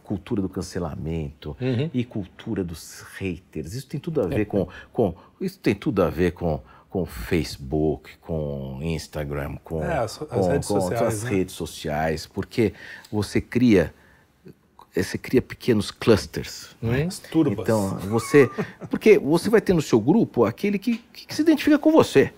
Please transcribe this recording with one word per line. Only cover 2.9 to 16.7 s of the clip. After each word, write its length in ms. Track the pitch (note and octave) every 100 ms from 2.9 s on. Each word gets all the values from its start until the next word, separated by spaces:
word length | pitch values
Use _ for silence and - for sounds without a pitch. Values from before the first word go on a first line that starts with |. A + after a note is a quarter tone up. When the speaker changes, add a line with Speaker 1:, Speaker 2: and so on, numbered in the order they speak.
| - - -
Speaker 1:
haters. 560 | F#2+ E2 _ D#2 D#2
Isso 140 | A#2 -
tem 120 | D3
tudo 220 | - D3+
a 40 | F#2+
Speaker 2:
É. 20 |
Speaker 1:
ver 180 | - G#2
com, 220 | G2+ F2 - -
com, 220 | - G#2 - - _
isso 160 | F#3+ -
tem 140 | -
tudo 300 | G2+ - G#2
a 60 | E2
ver 220 | C#2 F2+
com, 280 | E2+ F2 D2 - - _
com 160 | G2 E2
Facebook, 1040 | - - F2+ D2 - C2+ D2+ D#2 C#2 - -
com 580 | - E2 D2+ C#2 C2+ C2
Instagram, 760 | E2 D#2+ - D#2 D2 C#2+ C#2+ C#2+
com, 200 | - E2
Speaker 3:
É, 140 | D2+ C#3+
as, 240 | A#2 -
as 60 | D#3
Speaker 1:
com, 180 | G#2+ F#2
Speaker 3:
redes 180 | F2 -
Speaker 1:
com 100 | G2+
Speaker 3:
sociais, 200 | F#2 A#2
Speaker 1:
as 220 | A2+ A2
Speaker 3:
né? 60 | A#2+
Speaker 1:
redes 240 | G2 F2+ -
sociais, 680 | E2 - D#2+ D2+ D#2+ D#2 -
porque 460 | - - - G#2+ - - - -
você 300 | G#2+ G2+ A2+
cria, 520 | - A#2+ B2 G2 D#2+ - _ _ _ _ - - _ _ - -
você 220 | - -
cria 240 | - B2+
pequenos 480 | - - - G#2+ F#2+
clusters, 840 | - - A2 - - - - -